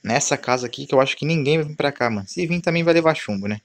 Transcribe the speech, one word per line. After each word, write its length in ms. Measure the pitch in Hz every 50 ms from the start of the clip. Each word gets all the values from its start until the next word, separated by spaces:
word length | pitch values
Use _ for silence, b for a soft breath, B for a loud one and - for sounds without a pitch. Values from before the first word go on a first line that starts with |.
Nessa 360 | - 101 113 143 - - 151
casa 280 | 135 - - 127 127 123
aqui, 220 | 120 - - 139
que 80 | - 151
eu 60 | 131
acho 160 | 135 135 -
que 80 | - 143
ninguém 320 | 151 165 160 135 139 156
vai 100 | 160 151
vir 80 | 147 151
pra 160 | - 143 143
cá, 180 | 139 - 123 120
mano. 160 | 110 104 95
Se 220 | - - 175 175
vir, 140 | 160 175 175
também 240 | - 175 165 170 165
vai 80 | 170 165
levar 220 | 170 160 160 156
chumbo, 340 | - - - 104 95 101 104
né? 100 | 107 104